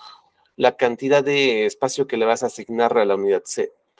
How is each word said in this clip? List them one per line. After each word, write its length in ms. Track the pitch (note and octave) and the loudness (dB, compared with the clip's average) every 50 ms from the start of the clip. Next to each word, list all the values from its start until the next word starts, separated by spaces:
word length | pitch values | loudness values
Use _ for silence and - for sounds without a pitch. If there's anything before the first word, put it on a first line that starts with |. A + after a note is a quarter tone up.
| - - - _ _ _ _ _ _ _ _ | -20 -20 -20 _ _ _ _ _ _ _ _
la 200 | - B2+ B2 B2 | 0 0 0 2
cantidad 460 | - C3 A#2+ A#2+ - C#3 C3+ C#3+ C#3+ | 2 0 -2 0 -2 0 2 2 2
de 440 | C3+ C#3+ C#3+ C#3+ C#3 B2+ A2+ G#2+ G#2+ | 2 2 0 2 2 2 2 2 0
espacio 400 | G#2 - - C3+ C3 - - C3+ | -2 -2 -2 -4 -4 -2 -4 -4
que 100 | - A#2+ | -2 -2
le 80 | A2+ A2 | 0 0
vas 180 | A2+ A#2 A#2 | 0 0 0
a 40 | B2+ | -2
asignar 520 | A2+ - A2+ G2+ - A#2 A#2 A#2 A#2 A#2 A#2 | -4 -6 -8 -10 -6 -2 0 0 2 2 2
a 60 | G#2 | 2
la 100 | G2+ G2 | 2 0
unidad 260 | G2 G2 G2+ F#2+ F2+ - | 0 0 0 0 0 -2
C. 280 | - - - - - - _ _ _ _ | -4 -4 -4 -4 -6 -8 _ _ _ _